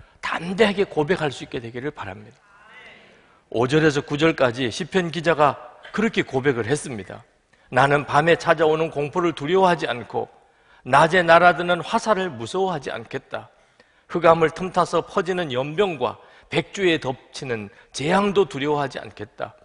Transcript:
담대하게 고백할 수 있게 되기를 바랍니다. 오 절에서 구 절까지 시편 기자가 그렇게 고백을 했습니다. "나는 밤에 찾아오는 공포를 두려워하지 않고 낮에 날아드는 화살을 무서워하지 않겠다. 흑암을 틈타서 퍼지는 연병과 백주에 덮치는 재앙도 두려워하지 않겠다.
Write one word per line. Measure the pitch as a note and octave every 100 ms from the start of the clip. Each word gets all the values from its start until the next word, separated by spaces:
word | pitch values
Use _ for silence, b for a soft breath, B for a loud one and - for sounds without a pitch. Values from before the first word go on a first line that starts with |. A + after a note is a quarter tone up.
| b b
담대하게 | - - E3+ F#3+ G#3+ G3
고백할 | F#3+ - D3 F3+ D#3
수 | - D3
있게 | C#3
되기를 | A#2 A#2+ C#3
바랍니다. | - G2+ G2+ G#2+ _ _ _ B B B B B B B B _
오 | A2 B2
절에서 | D3+ D#3 C#3+
구 | - C#3+
절까지 | D#3+ - B2+ A#2 B2
시편 | - F3 F#3+ E3+
기자가 | E3 E3 D3+ D3 A#2 - - -
그렇게 | - A3 -
고백을 | D3 C3+ C#3 A#2+ G#2+
했습니다. | D3 D#3+ A2 F#2 G#2+ - _ _ b b
"나는 | B2+ C#3 D3 C3
밤에 | C#3 D#3+ D#3+
찾아오는 | E3 D#3+ D#3 D#3 D#3+
공포를 | C#3+ D3 F#3 E3+
두려워하지 | - C#3+ F#3 F#3+ E3 D3
않고 | A#2+ A2 A#2+ A2+ _ _ b b b
낮에 | B2+ C3+ D#3+ F#3
날아드는 | E3+ E3 F3 E3+ F3 F3
화살을 | - A3+ A3 F#3+ F#3
무서워하지 | A#2 A2+ F#3 F#3+ D#3+ -
않겠다. | A#2 A2+ C3+ - A2 G#2+ _ b b b b b
흑암을 | F3 E3 E3 D#3+
틈타서 | - F3+ F3+ E3 E3+ -
퍼지는 | G#3 F3 F3+ D#3+
연병과 | B2 C#3+ D#3+ G3+ D3+ A2+ G2 B B B
백주에 | F3 - - F#3 D#3+
덮치는 | C3 C3 _ - C3+ A2+ G2+ b b
재앙도 | - C#3+ F#3+ G3+ G3 F#3
두려워하지 | C#3 D3 D3 C3+ -
않겠다. | A2 - G#2+ - - -